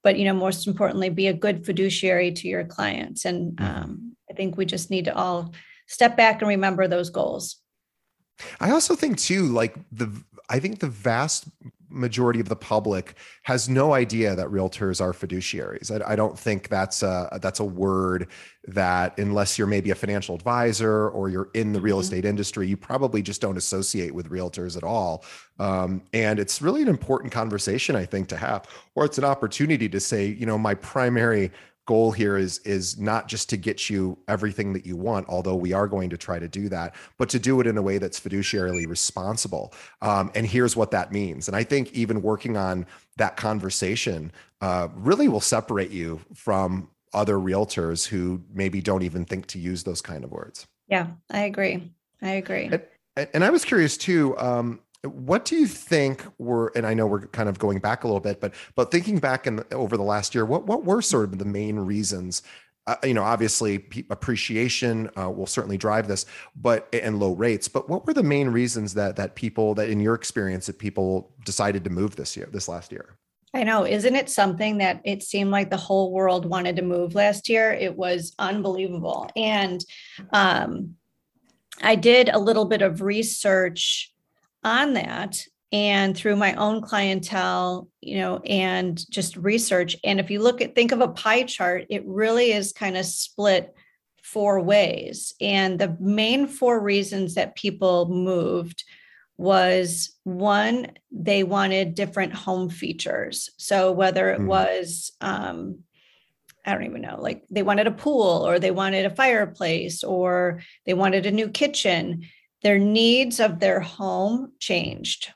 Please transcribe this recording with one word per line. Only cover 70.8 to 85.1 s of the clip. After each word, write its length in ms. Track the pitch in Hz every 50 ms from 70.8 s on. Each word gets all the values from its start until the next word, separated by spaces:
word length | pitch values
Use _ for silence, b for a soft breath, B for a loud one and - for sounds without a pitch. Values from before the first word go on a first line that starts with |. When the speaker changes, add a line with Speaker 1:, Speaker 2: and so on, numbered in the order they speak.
| - 101 - - 95 92 95 92 - - _ - -
Speaker 2:
decided 380 | - 98 - 101 101 98 98
to 80 | 85 92
move 240 | 87 90 101 107 -
this 220 | 78 67 - -
year, 120 | - - -
this 160 | - 101 - -
last 240 | 85 87 87 -
year? 240 | 101 - - - - _ _ _ _ _ _ _
Speaker 1:
I 120 | - 262 226
know. 200 | 220 220 214 190
Isn't 300 | - 208 208 202 254 254
it 160 | 277 262 -
something 480 | - - 196 196 180 170 214 214 214 208
that 220 | 196 185 - - -
it 200 | 202 202 196 -
seemed 260 | - - 202 202 196
like 180 | 196 202 196 196
the 80 | 196
whole 360 | 190 - - 196 196 190 185
world 340 | 185 190 190 185 180 185 170
wanted 300 | 170 185 185 180 175 170
to 60 | 180
move 340 | 180 180 175 175 175 170 170
last 320 | 202 202 208 202 208 - -
year? 240 | 226 220 220 220
It 240 | - - 196 185 -
was 400 | - 185 180 180 175 165 - _ -
unbelievable. 920 | 208 185 196 208 190 196 185 185 190 185 180 170 170 - - - - - -
And, 500 | 220 220 214 214 202 196 190 180 180 - B B B B B B B 196 B
um, 640 | - 202 196 185 - - - - - - 196 170 170 _ _ _ _ _ _ _ _ _ _ _ _ _ _ _ - -
I 140 | - 214 220
did 320 | 185 160 233 240 254 247 -
a 100 | - 226
little 280 | 196 220 226 220 214
bit 160 | 185 220 208
of 200 | 202 190 165 170
research 1080 | 190 196 202 214 226 220 - - - 208 190 185 185 180 170 - - - - - - - _ _ _ _ _ _ _ _ _ _ -
on 280 | 220 226 254 285 294
that 520 | 262 202 - -